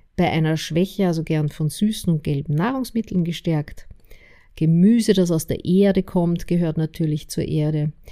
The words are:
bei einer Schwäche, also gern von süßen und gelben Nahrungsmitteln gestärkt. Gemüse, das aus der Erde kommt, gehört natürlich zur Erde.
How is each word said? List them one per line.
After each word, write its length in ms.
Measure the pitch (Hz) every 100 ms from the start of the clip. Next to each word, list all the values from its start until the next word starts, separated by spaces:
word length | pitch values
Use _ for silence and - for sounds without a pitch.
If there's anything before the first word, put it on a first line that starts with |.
| _ -
bei 140 | 180
einer 260 | 160 156 160
Schwäche, 520 | - 160 190 - 190
also 160 | 165
gern 260 | 160 156 151
von 200 | - 156
süßen 440 | - 208 214 -
und 100 | 156
gelben 300 | 147 139 147
Nahrungsmitteln 680 | 147 214 269 247 226 - 185
gestärkt. 640 | 165 156 170 156 151 - - - - - - - _ -
Gemüse, 580 | 156 170 190 233 220
das 180 | 190 175
aus 160 | 160 -
der 180 | - -
Erde 380 | 185 202 190
kommt, 420 | 185 180 170 170 -
gehört 320 | 175 170 156
natürlich 500 | 156 - 156 160 -
zur 160 | -
Erde. 480 | - 156 151 151 151 - -